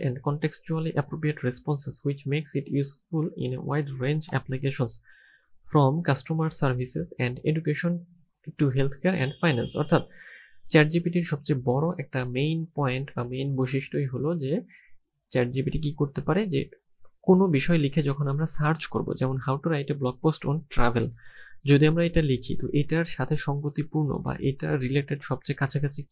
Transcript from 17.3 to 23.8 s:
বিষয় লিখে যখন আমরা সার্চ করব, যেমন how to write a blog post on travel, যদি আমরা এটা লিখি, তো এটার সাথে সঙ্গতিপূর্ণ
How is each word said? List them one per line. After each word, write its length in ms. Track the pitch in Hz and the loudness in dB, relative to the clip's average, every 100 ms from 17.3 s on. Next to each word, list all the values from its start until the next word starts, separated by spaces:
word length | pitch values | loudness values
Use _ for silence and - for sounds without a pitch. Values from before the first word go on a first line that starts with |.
| 185 190 139 | 6 6 4
বিষয় 220 | 135 170 | 4 2
লিখে 160 | 139 160 143 | 4 2 0
যখন 180 | 139 139 | 0 0
আমরা 140 | 143 160 - | 0 0 2
সার্চ 240 | 151 156 - | 2 0 -2
করব, 160 | - - - | -4 -2 -2
যেমন 160 | 131 131 | 0 0
how 120 | 135 135 | -2 -2
to 40 | 170 | 0
write 200 | 151 143 | -2 -2
a 20 | 143 | -2
blog 160 | 127 - | -2 2
post 180 | 160 - 131 | 0 0 -2
on 60 | 156 - | -2 0
travel, 320 | - 120 117 113 - - - - - 139 | 4 4 4 0 -6 -18 -18 -18 -8 4
যদি 140 | 143 151 | 6 6
আমরা 120 | 165 170 | 4 4
এটা 140 | 170 151 | 4 4
লিখি, 220 | 123 - - | 0 0 -2
তো 60 | 131 143 | 2 2
এটার 260 | 147 160 170 - | 2 0 -2 -2
সাথে 180 | 127 151 - | 0 0 0
সঙ্গতিপূর্ণ 640 | 143 147 143 | -2 -2 -4